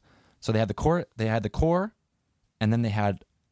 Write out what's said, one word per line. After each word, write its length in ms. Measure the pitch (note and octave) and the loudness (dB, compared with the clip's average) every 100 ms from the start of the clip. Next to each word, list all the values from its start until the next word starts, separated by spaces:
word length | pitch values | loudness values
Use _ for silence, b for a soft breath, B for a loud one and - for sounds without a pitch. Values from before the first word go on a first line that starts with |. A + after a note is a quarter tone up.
| b b b b | b b b b
so 120 | - | -2
they 60 | A2 | 0
had 100 | G#2+ | 0
the 60 | |
core, 320 | - D3+ F3 - - | 0 0 0 -4 -4
they 100 | A2 | -2
had 160 | A2+ | -2
the 80 | G#2 | -2
core, 440 | - D#3+ F3 G#3 _ _ _ _ _ _ - | 0 2 0 -2 _ _ _ _ _ _ -4
and 120 | G#2+ | 0
then 100 | A#2 | 0
they 80 | A#2 | 0
had 340 | G#2+ G2+ F#2 _ _ _ | 0 0 -2 _ _ _